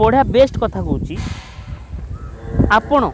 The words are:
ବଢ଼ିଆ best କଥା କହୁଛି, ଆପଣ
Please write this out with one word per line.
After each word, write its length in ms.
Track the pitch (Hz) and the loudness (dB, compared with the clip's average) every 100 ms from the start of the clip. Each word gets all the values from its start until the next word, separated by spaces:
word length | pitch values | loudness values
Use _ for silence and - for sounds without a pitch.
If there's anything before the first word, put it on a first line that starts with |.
ବଢ଼ିଆ 220 | 220 262 262 | 4 4 4
best 200 | 233 269 - | 4 4 4
କଥା 200 | 226 196 | -4 -2
କହୁଛି, 320 | 180 - - 185 - - - - - - - - - - - - - - - | -4 -4 -4 -6 -6 -8 -12 -16 -14 -14 -12 -12 -12 -12 -12 -12 -4 0 4
ଆପଣ 320 | 214 - 285 196 | 2 2 2 2